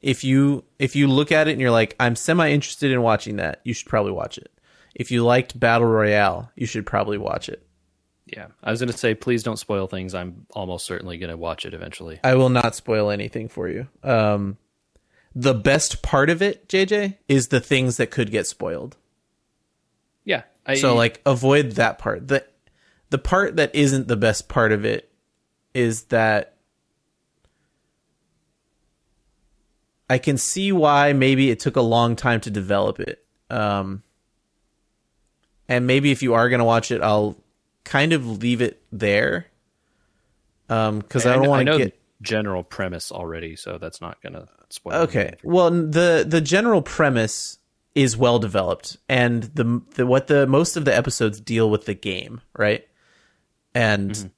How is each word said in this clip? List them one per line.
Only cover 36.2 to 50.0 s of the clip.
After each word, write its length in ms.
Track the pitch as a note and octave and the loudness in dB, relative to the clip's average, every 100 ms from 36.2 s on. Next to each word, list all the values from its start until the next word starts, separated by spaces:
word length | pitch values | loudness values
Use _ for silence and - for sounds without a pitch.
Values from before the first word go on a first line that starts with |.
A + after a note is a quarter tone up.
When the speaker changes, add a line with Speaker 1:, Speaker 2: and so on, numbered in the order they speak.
Speaker 1:
you 100 | C3 | 2
are 160 | A2+ A#2+ | 2 4
gonna 160 | B2 A#2 | 4 4
watch 240 | A#2 A2+ | 2 0
it, 100 | A#2+ | -2
I'll 360 | G#2+ G#2+ G#2 G2+ _ _ _ _ | 2 2 0 -4 _ _ _ _
kind 300 | - C#3 D3+ | -4 0 2
of 280 | E3 A#2+ G#2+ | 2 -2 -4
leave 200 | A#2 A#2+ | -2 0
it 200 | A#2+ - _ | -2 -4 _
there. 560 | G#2 G#2 G2+ C3 F3+ F3 _ _ _ _ _ _ _ _ _ _ _ _ | -4 0 2 2 -2 -8 _ _ _ _ _ _ _ _ _ _ _ _
Um, 320 | A2+ A2 G#2+ | -2 0 -2
'cause 220 | G#2 C3 B2 | -4 0 2
I 60 | |
Speaker 2:
I 20 | B2+ | 4
Speaker 1:
don't 80 | |
Speaker 2:
kn-, 20 | C#3 | 4
I 40 | |
Speaker 1:
wanna 140 | C#3 C3 | 4 4
Speaker 2:
know 120 | D3+ | 2
Speaker 1:
get 160 | A#2 | 0
Speaker 2:
the 300 | - _ _ | -4 _ _
general 400 | G#2 A2 G#2 F#2 | -4 -4 -2 -6
premise 480 | F2 - F#2+ F2 - | -8 -8 -8 -6 -12
already, 440 | - F2 E2 E2 D#2+ | -10 -10 -10 -12 -12
so 220 | - F2 | -14 -12
that's 240 | E2 - | -12 -14
not 200 | E2+ - | -16 -14
gonna 240 | - E2+ - _ _ | -16 -18 -20 _ _
spoil 240 | - - D#3+ | -16 -6 -2
Speaker 1:
Okay. 180 | E3 - | 0 0
Speaker 2:
anything 180 | G2+ - | -2 -6
for 60 | - | 0
you. 60 | |
Speaker 1:
Well, 140 | F3 F3 | 2 4
n-, 240 | F3 D#3+ | 2 0
the, 340 | D#3 F3 E3 - | 2 4 4 2
the 140 | E3 | 0
general 400 | D3+ F3+ A#3 G#3 | 2 0 2 2
premise 760 | C#3 - D3+ B2 A2 - - - _ _ _ | 0 0 2 2 -2 -4 -10 -14 _ _ _
is 240 | - C3+ A2 | 0 2 4
well 220 | B2 A#2+ | 4 4
developed, 580 | G#2+ F#2+ F2+ E2+ - - _ | 2 -2 0 -4 -6 -18 _
and 360 | B2+ A#2+ A#2+ | 0 2 0
the, 380 | A2+ - A#2 A#2+ - | -4 -2 0 -2 -4
the, 100 | - | -2